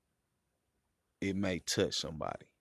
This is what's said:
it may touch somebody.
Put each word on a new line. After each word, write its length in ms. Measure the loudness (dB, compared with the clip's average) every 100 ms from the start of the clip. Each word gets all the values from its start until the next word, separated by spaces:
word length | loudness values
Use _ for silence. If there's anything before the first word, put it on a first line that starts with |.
| _ _ _ _ _ _ _ _ _ _ _ _
it 120 | -2 0
may 220 | 0 0
touch 340 | 0 2 2
somebody. 520 | 2 -4 -4 -6 -6 -12 _